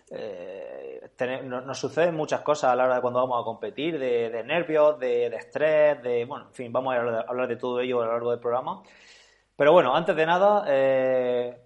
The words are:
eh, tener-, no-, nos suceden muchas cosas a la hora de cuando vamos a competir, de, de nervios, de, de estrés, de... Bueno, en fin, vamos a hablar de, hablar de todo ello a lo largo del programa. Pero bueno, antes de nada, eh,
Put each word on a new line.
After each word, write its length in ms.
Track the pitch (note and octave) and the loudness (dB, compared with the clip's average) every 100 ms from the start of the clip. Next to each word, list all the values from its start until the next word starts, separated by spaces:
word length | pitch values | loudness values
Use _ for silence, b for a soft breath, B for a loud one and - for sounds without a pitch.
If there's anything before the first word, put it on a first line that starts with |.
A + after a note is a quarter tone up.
| - | -16
eh, 960 | - A2 F#2 F#2 F#2+ B1 C2+ C2+ C2 - | -12 -12 -12 -12 -12 -12 -14 -14 -16 -14
tener-, 300 | - B2 C3 | -6 -6 -6
no-, 160 | C3 B2+ | -8 -8
nos 180 | C3 B2 | -8 -8
suceden 360 | C3 D#3 F3 D#3+ | -4 0 0 0
muchas 240 | D3 B2+ | -2 -2
cosas 320 | - D3+ C3 | 0 2 2
a 40 | B2 | 4
la 80 | |
hora 120 | B2+ B2+ | 2 2
de 40 | |
cuando 200 | B2 B2 | 0 0
vamos 200 | B2+ A#2+ | 0 -2
a 40 | |
competir, 520 | A2 A2 G#2+ A2+ D#3 D#3+ | -4 -8 -10 -6 -4 -4
de, 300 | B2+ A#2+ A2+ | -2 0 -2
de 120 | A2+ | -4
nervios, 560 | A#2 E3 E3+ D#3 D3+ B2 | -4 -2 0 4 4 2
de, 320 | B2+ A#2+ A#2+ | 0 0 -2
de 60 | A2 | -4
estrés, 680 | - C3+ D#3 D3+ D3+ C#3 | -8 -2 2 4 4 2
de... 220 | B2 A#2+ | -2 -2
Bueno, 220 | A#2+ C3+ G#2+ | -2 -8 -14
en 40 | |
fin, 180 | - A#2+ | -14 -6
vamos 220 | B2 C3 | -2 0
a 40 | B2+ | 0
hablar 160 | A#2+ | 0
de, 100 | A2+ G#2+ | -2 -4
hablar 180 | B2+ B2+ | -4 -4
de 80 | A#2 | -4
todo 240 | B2+ B2 | -4 -2
ello 220 | B2+ B2 | -2 -2
a 40 | A2+ | -2
lo 60 | |
largo 180 | A#2 A#2+ | -2 -2
del 80 | A#2+ | -4
programa. 420 | A#2+ B2 D3+ F#3+ b b b b b b b | -2 -4 -4 -10 b b b b b b b
Pero 180 | - C#3+ | 2 6
bueno, 220 | F3 B2+ | 8 6
antes 220 | D3 F3 D#3 | 2 2 2
de 100 | D#3+ | 2
nada, 380 | F3+ G3+ G#3 D3+ | 4 4 2 2
eh, 960 | C3+ C3+ C3 C3 C3 B2 B2 B2 B2 | 2 4 2 2 2 0 -2 -4 -10